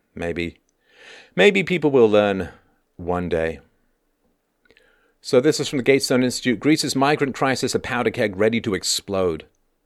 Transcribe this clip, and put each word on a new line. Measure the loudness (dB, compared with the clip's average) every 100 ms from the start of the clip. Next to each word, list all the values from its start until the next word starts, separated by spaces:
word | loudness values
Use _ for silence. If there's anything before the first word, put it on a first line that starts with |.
| _
maybe, | -10 -8 -6 -6 -10 _ _ _ _ -20 -20 -8
maybe | 2 4 4
people | 0 0 2
will | 4 6
learn | 6 2 0 -6 -12 _ _ _ -14
one | -6 -4 -2
day. | -2 -4 -6 _ _ _ _ _ _ _ _ _ _ _ _ _ _ _ _
So | 0 2
this | 4 0
is | -2
from | -2
the |
Gatestone | 2 2 2 0
Institute. | 0 -2 -2 0
"Greece's | 2 0 0
migrant | 0 0 0 -2
crisis, | -2 -2 0 -2
a | -4
powder | -4 -4 -2
keg | -2 -4 0
ready | 0 0
to | -2
explode." | -4 -2 -6 -4 -2 0 -2 -10 _ _ _